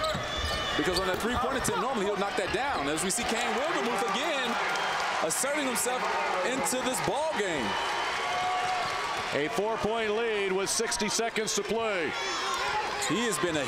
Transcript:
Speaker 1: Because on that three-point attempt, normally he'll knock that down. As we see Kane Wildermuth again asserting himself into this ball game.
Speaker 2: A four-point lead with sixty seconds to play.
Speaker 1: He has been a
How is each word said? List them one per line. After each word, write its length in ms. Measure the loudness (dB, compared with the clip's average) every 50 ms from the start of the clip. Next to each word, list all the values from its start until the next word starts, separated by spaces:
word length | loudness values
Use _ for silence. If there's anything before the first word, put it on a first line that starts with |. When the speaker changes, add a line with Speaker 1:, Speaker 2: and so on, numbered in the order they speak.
| -2 0 0 -2 -2 -4 -4 -2 -2 -2 -2 -2 -2 -2 0 2
Speaker 1:
Because 200 | 2 2 2 2
on 100 | 2 2
that 100 | 0 0
three-point 400 | 0 0 0 2 0 2 0 2
attempt, 240 | 2 2 2 2 0
normally 240 | 0 0 0 2
he'll 100 | 0 2
knock 200 | 0 0 0 0
that 160 | 0 0 0 0
down. 340 | 0 0 2 0 0 0 0
As 160 | 0 0 0
we 60 | 0
see 140 | 0 0 0
Kane 280 | 0 0 0 0 0 0
Wildermuth 640 | 0 0 0 0 0 0 0 0 0 0 0 0
again 400 | 0 0 0 0 0 0 0 0 0 0 0 0 0 0 0 0 0 0 0 0 0 0
asserting 420 | 0 0 0 0 0 0 0 0
himself 340 | 0 0 0 0 0 0 0 0 0 0 0 0 0 0 0 0
into 300 | 0 0 0 0 0 0 0 0
this 140 | 0 0 0 0
ball 260 | 0 0 2 0 0 0 0
game. 280 | 0 0 0 0 0 0 0 0 0 0 0 0 -2 -2 -2 -2 -2 -2 0 0 0 0 0 0 0 0 0 0 0 -2 -2 -2 -2 -2 -2 -2 -2 -2 0
Speaker 2:
A 140 | 0 0 0
four-point 680 | 0 0 0 0 -2 0 0 0 0 0 0 0 0
lead 360 | 0 0 0 0 0 0 0 0
with 160 | 0 0 0
sixty 400 | 0 0 0 0 0 0 0 0
seconds 460 | 0 0 0 0 0 -2 -2 0 0
to 80 | -2 0
play. 500 | 0 0 0 0 0 0 0 0 0 -2 -2 -2 -2 -2 -2 -2 -2 -2 0 0 0 0 0 -2 -2 -2 -2 -2 0
Speaker 1:
He 160 | 0 2 2
has 140 | 0 0 0
been 180 | 0 0 2
a 80 | 2 0